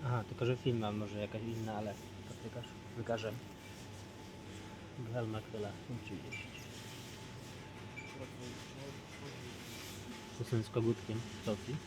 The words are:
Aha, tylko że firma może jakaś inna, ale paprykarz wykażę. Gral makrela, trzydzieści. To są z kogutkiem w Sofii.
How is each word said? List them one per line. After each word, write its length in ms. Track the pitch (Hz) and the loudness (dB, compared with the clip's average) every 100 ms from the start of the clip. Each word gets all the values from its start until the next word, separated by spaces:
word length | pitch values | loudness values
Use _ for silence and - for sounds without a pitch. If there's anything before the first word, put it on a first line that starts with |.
| 135 | 4
Aha, 180 | 120 101 | 4 2
tylko 160 | 98 120 | 4 6
że 120 | 123 | 6
firma 340 | 135 117 107 | 6 6 6
może 280 | 104 104 104 | 4 2 2
jakaś 220 | 101 110 | 2 2
inna, 320 | 117 113 110 | 0 0 2
ale 200 | 104 107 101 - - - | 2 2 -2 -6 -8 -8
paprykarz 380 | 98 110 120 117 - - 117 | -6 -4 -4 -4 -6 -6 -4
wykażę. 360 | 110 113 107 117 - - - - - - - - - - - - - - - - | 2 4 4 -2 -6 -10 -10 -10 -8 -8 -10 -10 -10 -10 -8 -8 -8 -8 -8 -4
Gral 280 | 117 120 113 | 0 2 4
makrela, 420 | 110 104 107 104 95 - 120 - | 2 0 0 0 -2 -4 -4 -2
trzydzieści. 420 | 95 69 - - - - - - - - - - - - - - - - - - 135 127 120 123 101 - 131 139 - - - 139 123 123 - - - - - - - - - | -4 -4 -4 -4 -6 -8 -8 -8 -8 -8 -8 -8 -8 -8 -8 -8 -8 -6 -6 -6 -6 -6 -4 -6 -6 -8 -6 -6 -6 -8 -8 -6 -6 -6 -6 -6 -6 -6 -6 -6 -6 -8 -4
To 60 | |
są 200 | 117 113 | 4 6
z 60 | 110 | 6
kogutkiem 500 | 123 113 113 - 113 110 98 | 8 8 8 4 0 0 0
w 40 | - | 2
Sofii. 300 | 104 - 151 | 2 2 -2